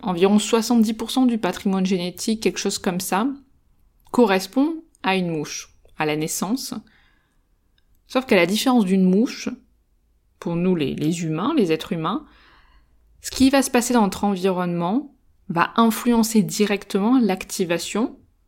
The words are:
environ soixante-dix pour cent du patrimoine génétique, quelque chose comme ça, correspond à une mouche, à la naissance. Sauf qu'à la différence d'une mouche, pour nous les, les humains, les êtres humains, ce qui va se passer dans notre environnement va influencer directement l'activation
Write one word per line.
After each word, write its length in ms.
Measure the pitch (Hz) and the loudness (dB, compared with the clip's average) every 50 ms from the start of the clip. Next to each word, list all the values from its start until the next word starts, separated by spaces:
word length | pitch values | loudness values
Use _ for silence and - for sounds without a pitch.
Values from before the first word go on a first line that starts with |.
environ 380 | - - 180 170 180 196 208 208 | -6 -4 0 2 4 4 4 4
soixante-dix 540 | 208 - - 226 220 226 240 233 220 214 220 | 2 2 0 0 2 2 4 4 4 2 0
pour 180 | 220 226 226 | -6 -6 -4
cent 160 | - 262 262 247 | 0 2 2 2
du 100 | 233 220 | 2 0
patrimoine 480 | - 180 180 - - 202 190 190 185 | -2 -2 -4 -2 -2 -2 0 0 0
génétique, 560 | 185 202 175 175 180 175 - - - 220 220 | 0 0 0 -2 -4 -8 -6 -4 -4 -4 -2
quelque 160 | - 185 175 - | -2 -2 -2 -2
chose 220 | - 202 - - | -4 -4 -4 -4
comme 200 | - 208 175 180 | -4 -4 -4 -4
ça, 280 | - - 185 190 226 285 269 - - _ _ _ _ _ _ _ _ _ _ _ _ - | -4 -2 -2 -2 -2 -2 -4 -8 -14 _ _ _ _ _ _ _ _ _ _ _ _ -4
correspond 720 | - - 240 202 190 190 190 - - 262 277 320 330 320 - _ _ _ - | 2 2 4 4 4 2 0 0 0 2 2 2 0 -6 -12 _ _ _ -4
à 120 | 185 190 | -2 -2
une 140 | 190 180 170 | 0 -2 -2
mouche, 460 | 165 156 147 - - - - - _ _ _ _ _ - | -4 -6 -6 -8 -10 -14 -14 -16 _ _ _ _ _ -4
à 80 | 156 | -2
la 100 | 151 151 | -2 -2
naissance. 580 | 151 156 160 - - - 180 226 269 - - - 214 - _ _ _ _ _ _ _ _ _ _ _ _ _ _ _ _ _ _ _ _ _ _ _ _ - | -2 -4 -4 -4 -4 -4 -4 -4 -6 -6 -8 -12 -12 -14 _ _ _ _ _ _ _ _ _ _ _ _ _ _ _ _ _ _ _ _ _ _ _ _ -4
Sauf 180 | - 254 254 | -4 -2 2
qu'à 100 | - 226 | 4 4
la 120 | 185 170 170 | 4 4 4
différence 380 | 202 214 - 269 254 240 208 | 2 0 2 2 2 2 2
d'une 220 | 180 196 190 185 185 | 2 2 4 4 4
mouche, 420 | 185 196 240 311 - - - - 254 - _ _ _ _ _ _ _ _ _ _ _ _ _ _ _ - | 4 2 2 0 -4 -8 -10 -10 -12 -12 _ _ _ _ _ _ _ _ _ _ _ _ _ _ _ -12
pour 160 | - 175 170 | -8 -6 -4
nous 200 | 170 175 185 185 | 0 0 2 2
les, 200 | 165 143 - - | 2 0 -2 -2
les 280 | - - 151 180 170 180 | -2 -2 -2 -2 -2 -4
humains, 300 | 160 156 156 185 262 330 | -4 -4 -2 -2 -2 0
les 160 | 302 202 165 | 2 2 2
êtres 220 | 156 156 - - 190 | 0 -2 -2 -6 -6
humains, 320 | 165 160 165 208 311 - - _ _ _ _ _ _ _ _ _ _ _ _ _ _ _ _ _ _ | -4 -4 -4 -4 -6 -8 -12 _ _ _ _ _ _ _ _ _ _ _ _ _ _ _ _ _ _
ce 80 | - - | -14 -8
qui 200 | - - 262 269 | 0 2 2 4
va 120 | 269 277 | 4 4
se 80 | 254 - | 2 2
passer 240 | - 247 233 - 247 | 0 0 0 2 2
dans 100 | 240 208 | 2 2
notre 200 | 190 - - - | 2 -2 -2 -2
environnement 880 | 202 202 180 180 196 180 180 180 175 170 170 170 175 202 269 302 - _ _ _ _ _ _ _ - | -2 -2 0 -2 -2 -2 -2 -2 -4 -4 -4 -2 -2 -2 -4 -4 -6 _ _ _ _ _ _ _ -6
va 240 | 170 170 170 - - | -2 -2 -2 0 2
influencer 640 | - 233 226 220 - - 240 233 233 220 220 - 220 | 2 2 2 2 0 0 2 2 2 2 2 2 2
directement 800 | 185 156 - - 208 202 208 196 - - - 196 196 226 262 269 | 0 0 0 -2 0 0 0 -4 -6 -4 -4 0 2 2 4 4
l'activation 1000 | 233 196 185 185 - - - - 190 165 170 170 - - - 202 240 - - - _ _ _ _ _ | 4 2 0 -2 -6 -10 -4 -4 -2 -2 -2 -4 -4 -4 -4 -2 -2 -4 -6 -10 _ _ _ _ _